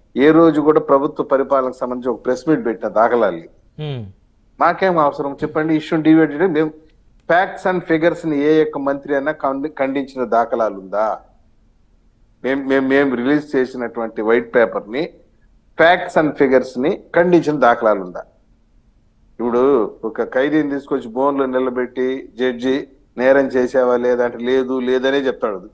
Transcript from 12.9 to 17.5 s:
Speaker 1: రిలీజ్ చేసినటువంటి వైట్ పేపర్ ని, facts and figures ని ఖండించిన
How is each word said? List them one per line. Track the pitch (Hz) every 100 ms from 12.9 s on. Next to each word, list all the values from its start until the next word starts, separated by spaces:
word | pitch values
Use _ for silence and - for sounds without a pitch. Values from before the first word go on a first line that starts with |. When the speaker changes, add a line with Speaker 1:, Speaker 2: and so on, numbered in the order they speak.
| 139 139 120
Speaker 1:
రిలీజ్ | 123 151 143 139
చేసినటువంటి | 123 127 117 120 113 117
వైట్ | 107 117 117 127
పేపర్ | 113 101 101
ని, | 123 180 - _ _ _ _ _ -
facts | 165 180 - 175 151
and | -
figures | 139 131 127 127
ని | 143 208 - 165
ఖండించిన | 180 175 143